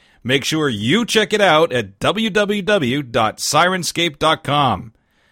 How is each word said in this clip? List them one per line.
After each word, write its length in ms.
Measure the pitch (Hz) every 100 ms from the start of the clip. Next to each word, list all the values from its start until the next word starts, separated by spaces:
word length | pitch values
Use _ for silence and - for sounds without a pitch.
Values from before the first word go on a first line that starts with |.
| _ _
Make 220 | 113 139 -
sure 240 | 160 147
you 360 | 104 110 202 240
check 280 | 220 208
it 80 | 208
out 300 | 196 156 165
at 280 | 123 101 -
w 300 | 135 185 220
w 320 | 196 202 208
w 420 | 185 208 123 143
dot 340 | 123 120 107 -
sirenscape 800 | - 151 180 185 147 - 170 143
dot 240 | 156 156
com. 500 | - 147 135 92 113 - _ _ _